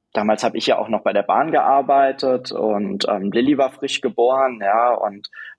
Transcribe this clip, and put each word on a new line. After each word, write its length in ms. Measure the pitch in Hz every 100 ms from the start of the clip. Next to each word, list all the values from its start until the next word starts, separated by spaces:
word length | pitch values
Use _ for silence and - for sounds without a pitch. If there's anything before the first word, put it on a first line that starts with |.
| _
damals 320 | - 107 107
hab 100 | 117
ich 120 | 113 -
ja 120 | 113
auch 100 | 110
noch 140 | 107
bei 100 | 101
der 100 | 101
Bahn 260 | 98 104 156
gearbeitet 1000 | 156 - 139 135 139 135 135 135 127 127
und, 540 | - 110 104 98 98 -
ähm, 240 | 101 98
Lilly 260 | 117 131 139
war 120 | 131
frisch 300 | - 139 -
geboren, 600 | 127 107 120 131 135 113
ja, 320 | 98 110 123
und, 340 | 110 104 101 - - -